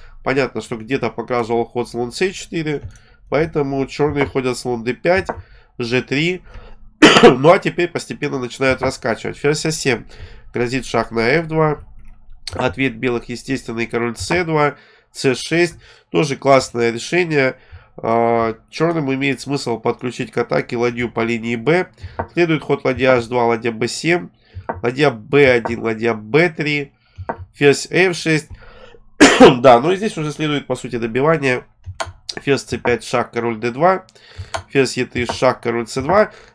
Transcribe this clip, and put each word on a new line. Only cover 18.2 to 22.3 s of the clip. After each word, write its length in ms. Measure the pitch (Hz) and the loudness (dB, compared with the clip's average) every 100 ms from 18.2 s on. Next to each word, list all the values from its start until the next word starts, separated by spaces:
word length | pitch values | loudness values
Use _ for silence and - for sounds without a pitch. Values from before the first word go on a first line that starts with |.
| 117 117 113 113 _ | 2 2 0 -4 _
черным 420 | - 165 165 139 | -2 -2 0 -2
имеет 300 | 135 139 127 | -2 -2 -4
смысл 360 | 131 139 127 113 | -4 -6 -4 -4
подключить 540 | 120 117 127 - 123 | -2 -4 -6 -6 -6
к 60 | - | -4
атаке 400 | 117 147 139 120 | -2 -2 -2 -2
ладью 320 | 120 120 120 | -2 -2 -4
по 100 | 117 | -2
линии 360 | 117 117 113 117 | -2 -2 -4 -4
Б. 320 | 117 175 180 - - - - | 0 0 0 -8 -14 -10 -6